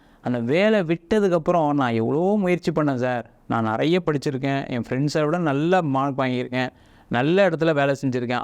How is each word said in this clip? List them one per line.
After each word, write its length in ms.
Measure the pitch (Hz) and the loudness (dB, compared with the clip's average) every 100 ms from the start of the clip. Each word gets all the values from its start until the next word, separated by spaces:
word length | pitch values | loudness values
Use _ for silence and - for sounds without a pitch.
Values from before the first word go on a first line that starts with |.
| _ _ | _ _
அந்த 160 | - 123 | -4 -2
வேலை 440 | 117 156 208 214 | 0 2 4 2
விட்டதுக்கப்புறம், 880 | 160 170 - 220 202 175 156 175 151 | 0 -2 0 0 2 2 2 2 2
"நான் 200 | 147 127 | 2 2
எவ்வளவோ 460 | 113 113 139 180 214 | 0 0 0 2 2
முயற்சி 340 | 180 175 - | 2 0 0
பண்ணேன் 220 | 160 151 | 0 0
சார், 360 | 131 123 123 113 _ - | 0 -2 -4 -6 _ -4
நான் 160 | 113 | -2
நிறைய 360 | 110 110 143 180 170 | 0 0 2 0 0
படிச்சிருக்கேன், 600 | 147 147 131 139 139 - | -2 -2 -4 -2 -4 -4
என் 140 | 123 113 | -6 -4
ஃப்ரெண்ட்ஸை 360 | 131 147 160 | -2 0 0
விட 140 | 151 170 | 0 0
நல்ல 440 | 165 139 160 185 | 0 0 2 2
மார்க் 360 | 160 135 139 135 | 2 0 -2 -2
வாங்கியிருக்கேன், 500 | 131 123 123 127 127 - - - - | -2 -4 -4 -4 -4 -8 -20 -20 -6
நல்ல 400 | 117 139 180 196 | -2 2 4 2
இடத்துல 260 | 160 160 | 2 0
வேலை 200 | 147 139 139 | 2 0 0
செஞ்சுருக்கேன், 400 | 139 123 120 123 | -2 -2 -2 -4